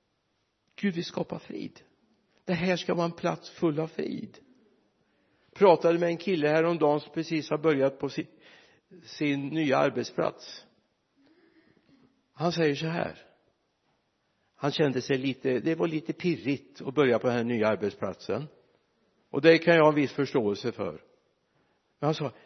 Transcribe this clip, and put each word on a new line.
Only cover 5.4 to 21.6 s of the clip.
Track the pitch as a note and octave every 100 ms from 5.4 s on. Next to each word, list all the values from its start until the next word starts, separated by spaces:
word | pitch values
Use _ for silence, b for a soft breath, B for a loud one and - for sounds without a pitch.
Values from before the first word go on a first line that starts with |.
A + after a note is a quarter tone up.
| _
Pratade | - G3 D#3+ E3+ E3+
med | F3
en | E3+
kille | - F3+ D3
häromdagen | D#3 E3 E3+ D3+ D3
som | -
precis | - D#3+ D#3+ C#3+
har | D3+
börjat | D#3+ C#3+ C3+ C3+
på | C#3
si-, | D3 - _ B B B B _ -
sin | - - D3 C#3 C#3
nya | D#3 D3+ C3+
arbetsplats. | C#3+ - - - E3 - - - - _ _ _ _ _ D4+ E4 b b b b b _ _ _ _
Han | - E3
säger | E3+ D#3
så | C#3 D#3+
här. | E3+ - - - _ _ _ _ _ _ _ _ _ _ _ _
Han | _ C#3+
kände | C#3 D3+ B2+
sig | B2 C3+
lite, | C3+ B2 C3+ B2+
det | A#2+
var | E3 E3+
lite | D#3 D3+
pirrigt | D#3 F3+ D#3 A2+ C3+ - -
att | C#3+
börja | C3 C3+ A2+
på | B2+
den | A#2+
här |
nya | A#2 A#2+ G#2+
arbetsplatsen. | G2+ G2+ - G2+ F2+ - G2+ D3+ _ _ _ _ _ _ _ _
Och | -
det | D3+ D#3+
kan | E3+
jag | E3
ha | D3+
en |
viss | D3+ C3+
förståelse | - C3+ C#3 G#2 G2+ A#2+
för. | A2 F#2+ D2+ _ _ _ _ _ _